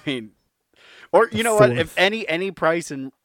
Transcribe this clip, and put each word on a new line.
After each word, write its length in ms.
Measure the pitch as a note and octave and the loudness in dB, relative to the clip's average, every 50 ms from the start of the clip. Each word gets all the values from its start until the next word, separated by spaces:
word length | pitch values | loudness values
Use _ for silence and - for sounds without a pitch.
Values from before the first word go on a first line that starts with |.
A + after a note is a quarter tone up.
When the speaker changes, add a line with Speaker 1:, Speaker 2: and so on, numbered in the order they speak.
| - | -6
Speaker 1:
mean, 260 | D3+ C3+ B2 A2 G#2+ - _ _ _ _ _ _ _ _ _ _ - - - - - - | -6 -8 -8 -8 -12 -18 _ _ _ _ _ _ _ _ _ _ -20 -20 -20 -8 0 2
or 120 | F#3 A3+ - | 2 2 2
you 80 | A3 G#3+ | 0 -2
Speaker 2:
The 40 | A3+ | 0
Speaker 1:
know 100 | A#3 A3 | 0 4
what? 140 | G#3 G#3 - | 4 4 4
Speaker 2:
fourth. 120 | A#2+ B2 | 4 0
Speaker 1:
If 140 | E3 D#3+ - F3+ | -4 -4 0 0
any, 300 | F3+ G3 G#3+ A3+ G#3 - | 0 0 0 -2 -4 -6
any 220 | D#3 E3+ F#3+ G3 | -4 -4 -4 -6
price 400 | E3+ - F3 D#3+ E3 E3+ D#3+ - | -6 -2 -2 0 0 -2 -4 -8
in, 220 | D3 C3+ C3+ C3+ - _ _ | -10 -10 -10 -12 -14 _ _